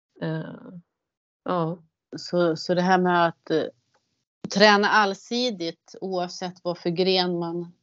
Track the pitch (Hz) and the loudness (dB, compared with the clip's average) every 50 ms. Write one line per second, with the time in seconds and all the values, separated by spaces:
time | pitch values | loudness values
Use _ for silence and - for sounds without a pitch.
0 | _ _ _ - - 160 160 160 156 - - - - - 185 175 - _ _ _ | _ _ _ -8 -6 -6 -6 -6 -8 -10 -14 -16 -18 -18 -20 -20 -20 _ _ _
1 | _ _ _ _ _ _ _ _ _ - 180 175 165 160 175 175 _ _ _ _ | _ _ _ _ _ _ _ _ _ -4 -2 -2 -2 -4 -6 -8 _ _ _ _
2 | _ _ - - - - - 175 175 165 156 160 - - 180 175 180 185 190 185 | _ _ -16 -14 -10 -2 0 2 2 2 0 -2 -2 -2 0 0 4 4 4 4
3 | 180 180 175 175 170 165 - _ _ - 165 151 - - - _ _ _ _ _ | 4 2 4 4 2 2 0 _ _ -2 -2 -2 -2 -4 -8 _ _ _ _ _
4 | _ _ _ _ _ _ _ _ - - - 196 208 214 202 202 208 196 175 214 | _ _ _ _ _ _ _ _ -12 -6 4 6 6 6 6 6 4 4 4 2
5 | 208 196 196 - - - 240 240 247 247 208 175 170 165 170 _ _ - - - | 2 2 -2 -6 -10 -6 -4 -2 -2 -2 -4 -4 -8 -8 -8 _ _ -20 -14 -12
6 | - 190 190 180 175 180 - - 185 180 180 - _ 180 170 - - 175 170 170 | -8 -6 -4 -4 -4 -6 -8 -10 -10 -10 -10 -8 _ -6 -6 -4 -4 -2 0 2
7 | 185 190 185 185 180 180 175 175 170 170 170 175 175 175 - _ | 2 2 4 2 2 0 -2 -2 -4 -4 -6 -8 -8 -10 -16 _